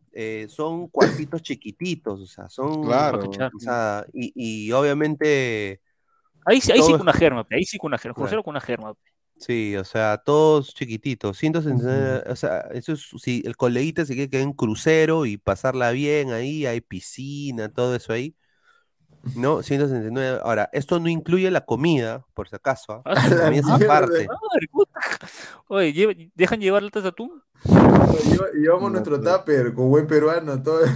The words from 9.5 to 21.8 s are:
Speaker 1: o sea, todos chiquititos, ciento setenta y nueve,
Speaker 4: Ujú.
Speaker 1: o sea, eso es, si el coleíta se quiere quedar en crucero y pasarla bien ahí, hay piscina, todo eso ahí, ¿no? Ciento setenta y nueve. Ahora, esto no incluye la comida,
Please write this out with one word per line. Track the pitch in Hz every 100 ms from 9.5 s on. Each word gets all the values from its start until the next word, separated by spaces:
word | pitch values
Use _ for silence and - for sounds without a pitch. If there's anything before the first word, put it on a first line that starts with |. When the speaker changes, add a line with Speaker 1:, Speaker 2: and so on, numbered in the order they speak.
| 120 107 101
Speaker 1:
o |
sea, | 95 110 107 107
todos | - 147 156 151 135
chiquititos, | - 123 110 139 120 107 98
ciento | 156 165
setenta | 151 139
y | 123
nueve, | 135 135 131
Speaker 4:
Ujú. | -
Speaker 1:
o | 123
sea, | - 87 -
eso | 120 -
es, | 151 - -
si | - 123
el | - -
coleíta | 127 123 160 165
se | 147
quiere | 127 139
quedar | 135
en | 135
crucero | 139 113 110 160 160 160 160 131
y | 101
pasarla | - 95 131 131 120
bien | 123 147 151 135
ahí, | 117 131 156 135
hay | 117
piscina, | - 92 - - 135 143 143 117 110
todo | - 123 120
eso | -
ahí, | 117 143 - _ _ _ _ _ _ _ _ - 120
¿no? | 131 151
Ciento | - 139 143
setenta | 127 110
y |
nueve. | 123 131 127
Ahora, | - 110 104
esto | - 139 175
no | 165
incluye | 160 165 180 185
la | 165
comida, | - 117